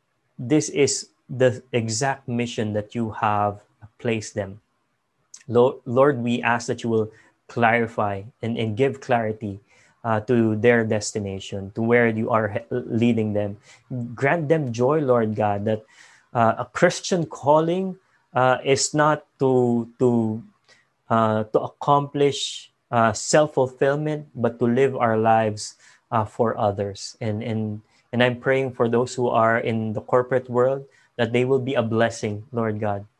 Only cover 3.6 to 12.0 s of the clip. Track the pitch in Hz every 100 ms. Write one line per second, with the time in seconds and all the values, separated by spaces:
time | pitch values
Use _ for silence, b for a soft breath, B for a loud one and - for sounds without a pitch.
3.6 | _ _ - _ 123 110 - 104 95 98
4.6 | _ _ _ _ _ _ _ - - 117
5.6 | 123 - - 120 143 127 120 120 117 120
6.6 | - 120 120 113 107 B B B - -
7.6 | 117 117 110 117 104 98 110 - 113 120
8.6 | 113 107 135 139 - 120 110 107 104 98
9.6 | _ b b b 117 107 107 120 113 107
10.6 | 120 120 107 110 - 110 98 95 - 101
11.6 | 98 113 113 120